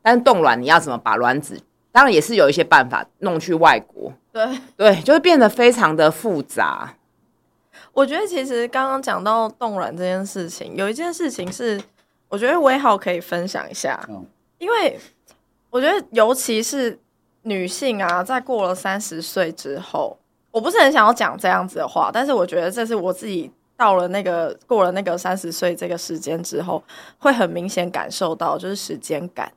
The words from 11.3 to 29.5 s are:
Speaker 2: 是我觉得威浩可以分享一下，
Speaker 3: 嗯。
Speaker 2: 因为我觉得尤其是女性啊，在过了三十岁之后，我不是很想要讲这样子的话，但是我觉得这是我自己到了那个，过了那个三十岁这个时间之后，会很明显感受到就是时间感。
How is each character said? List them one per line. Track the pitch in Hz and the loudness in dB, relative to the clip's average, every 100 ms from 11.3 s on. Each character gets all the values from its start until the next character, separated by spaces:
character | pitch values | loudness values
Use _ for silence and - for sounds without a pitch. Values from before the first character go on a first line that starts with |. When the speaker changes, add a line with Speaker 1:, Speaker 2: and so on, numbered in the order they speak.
| - 180 | -6 -12
Speaker 2:
是 | 190 240 202 - _ _ _ _ | -6 -6 -6 -10 _ _ _ _
我 | 202 | -4
觉 | 247 | 0
得 | 349 | 2
威 | 277 269 | 2 4
浩 | 269 202 | 2 2
可 | 190 | -2
以 | 175 | -6
分 | - 175 185 | -6 -8 -6
享 | - - | -10 -10
一 | |
下， | - 139 131 - | -8 -6 -6 -10
Speaker 3:
嗯。 | 98 90 _ _ _ | -18 -18 _ _ _
Speaker 2:
因 | 359 | -4
为 | 453 349 - - _ _ _ _ _ _ | 0 0 -4 -20 _ _ _ _ _ _
我 | 247 | -2
觉 | 285 | 0
得 | 392 - | 0 -2
尤 | 226 220 | 2 2
其 | 254 - 220 | 2 0 -2
是 | 233 277 240 - _ _ _ _ | -2 -4 -4 -6 _ _ _ _
女 | 220 196 180 | -8 -6 -6
性 | - 269 208 | -4 -4 -2
啊， | 180 175 | -2 -2
在 | 185 262 | -2 -4
过 | 262 240 185 | -4 -2 -2
了 | |
三 | 185 196 196 | -4 -6 -6
十 | 208 160 | -8 -12
岁 | 165 - 165 | -6 -2 -2
之 | 165 - 139 | -4 -10 -10
后， | 180 147 143 - _ _ _ | -6 -4 -4 -8 _ _ _
我 | 226 | -4
不 | 254 | 0
是 | 415 | 4
很 | 277 | 4
想 | 285 214 | 6 4
要 | |
讲 | 240 190 156 | 4 -2 -2
这 | 185 | -2
样 | 185 185 | 0 -2
子 | 175 | -6
的 | 139 | -4
话， | 170 - | -2 -2
但 | 226 277 | -2 0
是 | |
我 | 240 | 0
觉 | 180 175 | 0 -2
得 | 170 | -4
这 | 220 | -4
是 | 226 220 | -4 -4
我 | 175 | -4
自 | - 220 | -6 -6
己 | 180 135 _ _ - | -8 -8 _ _ 0
到 | 220 | 2
了 | 190 180 | 2 0
那 | 196 | -4
个， | 190 170 160 - _ | -2 -2 -4 -8 _
过 | 226 | 2
了 | 180 | 2
那 | 185 | 0
个 | 185 175 | -4 -4
三 | 185 190 | -4 -6
十 | 170 | -6
岁 | 170 180 175 | -4 -4 -4
这 | 175 | -8
个 | - | -8
时 | - 160 | -8 -10
间 | 156 165 | -6 -8
之 | 175 156 | -6 -8
后， | 180 - _ - - _ | -6 -6 _ -20 -20 _
会 | 285 | 0
很 | 240 180 | 2 -2
明 | 170 185 | -4 -6
显 | 185 175 | -6 -6
感 | 170 71 | -6 -10
受 | - 175 | -6 -6
到 | 160 165 156 | -2 -4 -4
就 | 180 | -6
是 | 202 | -10
时 | - 160 | -10 -12
间 | - 151 175 - | -6 -8 -6 -10
感。 | - | -12